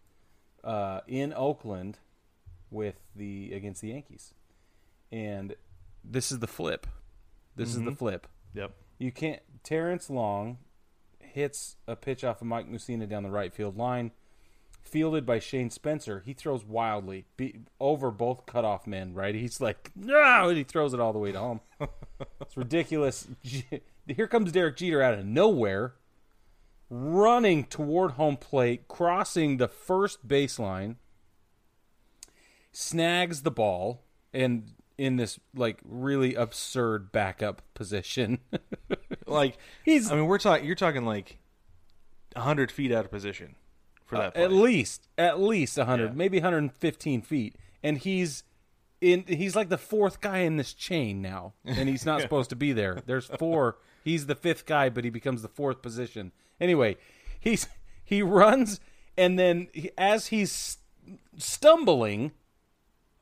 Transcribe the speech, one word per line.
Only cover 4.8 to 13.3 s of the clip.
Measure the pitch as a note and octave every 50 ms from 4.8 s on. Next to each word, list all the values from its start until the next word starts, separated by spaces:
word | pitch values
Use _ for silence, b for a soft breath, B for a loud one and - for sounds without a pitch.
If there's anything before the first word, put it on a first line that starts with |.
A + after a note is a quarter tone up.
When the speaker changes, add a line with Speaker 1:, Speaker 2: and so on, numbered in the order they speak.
| _ _ _ _ _ _
Speaker 1:
And | A2+ A2+ A2 G#2 G2+ G2 G2 G2 - - - - - - - - - -
this | - A2 A2+ C3 B2 -
is | C#3 A#2+
the | A2+
flip. | - - - - D#2 - - - - - - - - - - - - - - _ _ _
This | - A#2 A#2
is | A#2
the | B2 A2+ A#2+
Speaker 2:
Mm-hmm. | C#3
Speaker 1:
flip. | - B2+ A2 F#2 E2+ - - - - - - -
Speaker 2:
Yep. | G#2 G2 - - - - _ _ _
Speaker 1:
You | C3 B2+
can't, | B2 - D#3 D#3 D3 - _ _ - A#2
Terrence | _ - D#3 D#3+ E3 F3 F3+ F3 - -
Long | C#3 B2+ A2+ G#2 G2+ G2+ G#2 A2+ B2 B2 - _ _ _ _ _ _ _ _ _ _ _
hits | - - - C#3 C#3+ C#3 - - - - - - -
a | - A#2
pitch | - - C#3 C3 - -
off | B2 A2+ -
of | A#2
Mike | A#2 A2+ A2+ - -
Mussina | A2 A#2 - - A#2+ A2+ A2
down | G2+ G#2+ G#2
the | G2+ G2